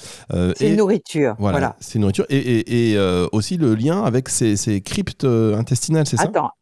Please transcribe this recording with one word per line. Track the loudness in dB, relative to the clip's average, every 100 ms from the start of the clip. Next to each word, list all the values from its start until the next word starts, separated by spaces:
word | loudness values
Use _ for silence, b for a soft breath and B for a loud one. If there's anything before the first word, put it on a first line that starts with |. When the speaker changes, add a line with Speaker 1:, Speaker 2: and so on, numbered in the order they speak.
| B B -6
Speaker 1:
Euh, | -2 0 2
Speaker 2:
C'est | 2
Speaker 1:
et |
Speaker 2:
une | 4
nourriture, | 2 0 -2 0 0 0
Speaker 1:
voilà, | 0 0
Speaker 2:
voilà. | -2 -4
Speaker 1:
c'est | -6 0
une |
nourriture. | 0 0 0
Et, | 0
et, | 2 0 0 0 2
et, | 2
euh, | 2 2 0
aussi | -2 -2 0
le | 2 2
lien | 0 0
avec | 0 -2 -2
ces, | 0 0 0
ces | 0 -4
cryptes, | -4 -6 -6 -4
euh, | 0 2 2 0
intestinales, | 0 -2 0 0 0
c'est | 0
ça ? |
Speaker 2:
Attends, | 0 -2 -4 -4